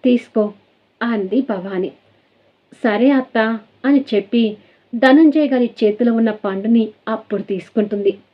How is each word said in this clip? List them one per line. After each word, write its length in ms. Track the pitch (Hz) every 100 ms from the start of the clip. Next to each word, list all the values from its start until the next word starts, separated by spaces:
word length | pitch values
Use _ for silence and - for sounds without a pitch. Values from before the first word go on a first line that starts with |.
తీసుకో" 400 | 254 247 - 220 208 - _ _ _ _
అంది 400 | 233 220 190 233
భవాని. 500 | 262 196 190 190 185 - _ _ _ _ _ _ _ _
"సరే 260 | 233 208 254
అత్త" 260 | 269 254 233 220 226 - _ 262
అని 200 | 285 277 208
చెప్పి 280 | 202 240 220 214 _ _ _ 240
ధనంజయ్ 540 | 262 277 320 294 285
గారి 200 | 254 233 -
చేతిలో 300 | 214 214 240
ఉన్న 180 | 226 226
పండుని 580 | 214 202 196 214 233 214 - -
అప్పుడు 340 | 220 - 202
తీసుకుంటుంది. 720 | 202 190 - 226 208 202 196 - _